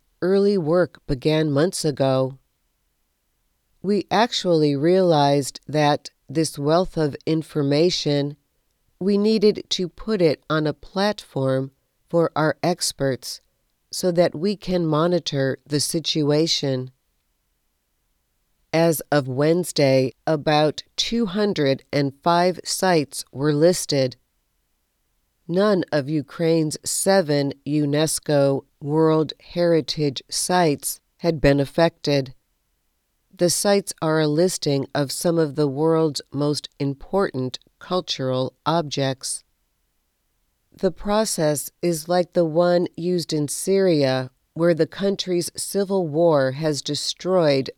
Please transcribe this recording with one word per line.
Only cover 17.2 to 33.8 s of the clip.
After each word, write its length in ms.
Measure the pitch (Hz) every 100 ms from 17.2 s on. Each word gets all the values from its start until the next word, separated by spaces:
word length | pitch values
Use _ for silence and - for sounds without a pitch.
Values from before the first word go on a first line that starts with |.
| _ _ _ _ _ _ _ _ _ _ _ _ _ _ _
As 280 | 160 165 156 -
of 180 | 147 131
Wednesday, 840 | 127 151 175 165 - 135 131 131 - -
about 560 | 156 156 151 151 - - -
two 300 | - 233 214
hundred 560 | 196 208 180 139 131 _
and 220 | 143 139 135
five 380 | 175 170 180 170 -
sites 580 | - 185 170 139 - -
were 220 | 123 151
listed. 640 | 147 170 180 - 143 127 - _ _ _ _ _ _ _ _ _ _ _ _ -
None 380 | 175 214 185 -
of 180 | 151 135
Ukraine's 680 | 156 - - 165 165 156 -
seven 720 | - - 196 196 151 143 139 - 139
unesco 1000 | 151 147 147 156 - - 143 139 135 - _
World 500 | 143 156 160 156 147 -
Heritage 800 | - 175 170 165 - - 147 - -
sites 720 | - - 180 165 139 - - _ _
had 200 | 170 156
been 220 | 143 143
affected. 720 | 139 - 165 - 147 139 131 - _ _ _ _ _ _ _ _ _ 185
The 140 | 175
sites 440 | - 202 202